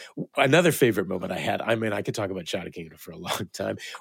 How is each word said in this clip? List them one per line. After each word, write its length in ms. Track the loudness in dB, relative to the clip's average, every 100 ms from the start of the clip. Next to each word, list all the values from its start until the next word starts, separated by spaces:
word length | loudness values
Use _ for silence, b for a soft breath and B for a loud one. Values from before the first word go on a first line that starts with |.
| B B -6 0
another 360 | 4 6 6
favorite 340 | 6 4 4 0
moment 220 | -2 -4
I 60 | -4
had, 240 | -2 -2
I 140 | 0 0
mean, 160 | 0
I 100 | -2
could 140 | -2 -2
talk 140 | -2
about 180 | -4 -6
Shadow 220 | -6 -6
Kingdom 280 | -10 -14 -14
for 140 | -16
a 40 | -10
<laughs> 120 | -6
long 200 | -4 -4
time, 260 | -6 -4 -4 B B